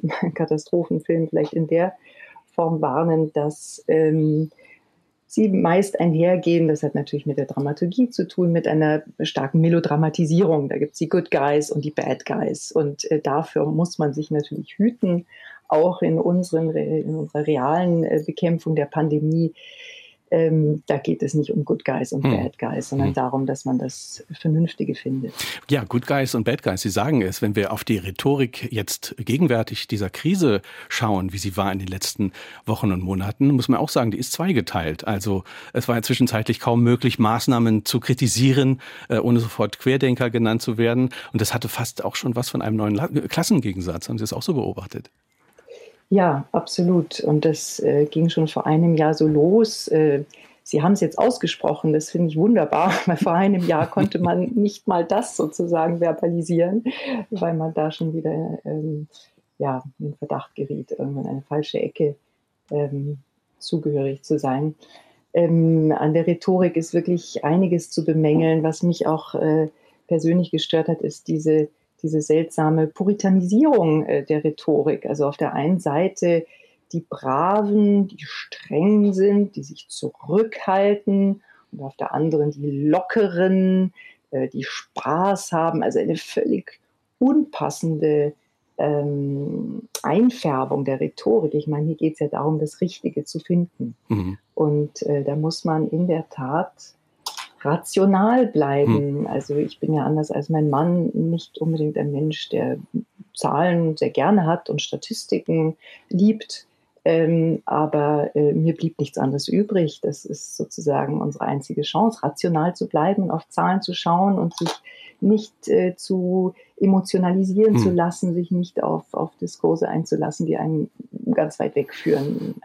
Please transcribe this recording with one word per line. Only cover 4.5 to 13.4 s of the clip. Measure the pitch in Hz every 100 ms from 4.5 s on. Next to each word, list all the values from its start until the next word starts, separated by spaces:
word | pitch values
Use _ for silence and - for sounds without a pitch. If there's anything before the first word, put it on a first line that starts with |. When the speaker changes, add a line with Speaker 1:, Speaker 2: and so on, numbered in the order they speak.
| _ - - _ _ _ _ _
Speaker 1:
sie | - 220
meist | 190 170 180 196 -
einhergehen, | 170 156 175 180 175 170 160
das | 151
hat | 147
natürlich | 147 143 147 151
mit | 139
der | 135
Dramaturgie | - 143 151 175 214 247
zu | - 180
tun, | - 175
mit | 170 165
einer | 156 156 151 - -
starken | 156 - 139 165
Melodramatisierung. | 165 170 165 151 156 156 156 165 185 156 139
Da | 143
gibt's | 147 -
die | 160
Good | 180 165
Guys | 147 143 147 151
und | 151
die | 147
Bad | - - 131
Guys. | - - - 151 -
Und, | 160 147 143 -
äh, | 151
dafür | 143 143